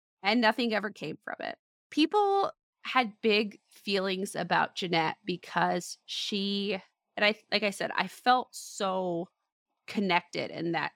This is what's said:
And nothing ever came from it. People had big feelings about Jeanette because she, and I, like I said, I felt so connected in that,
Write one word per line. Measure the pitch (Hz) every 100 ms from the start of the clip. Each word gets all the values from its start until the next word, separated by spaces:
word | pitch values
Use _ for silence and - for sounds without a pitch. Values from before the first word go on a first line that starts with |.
| _ _
And | 190 233
nothing | 220 220 240
ever | 208 202
came | - 156 160
from | - -
it. | - - _ _ _
People | 294 311 415 403 392 392 - _ _ -
had | 262 233 -
big | 226 208 208 - _
feelings | - - 196 190 190 196 -
about | 175 170 156 -
Jeanette | 180 165 160 - -
because | 175 - 180 180 180 - - -
she, | - - 202 202 202 202 190 - _ _ -
and | 208
I, | 214 _
like | 208
I | 208
said, | 196 - -
I | 185
felt | - 247 254 -
so | - - - 196 190 185 170 180 _ _ _ _ _ -
connected | 233 196 175 - - 120
in | - 170
that, | 160 151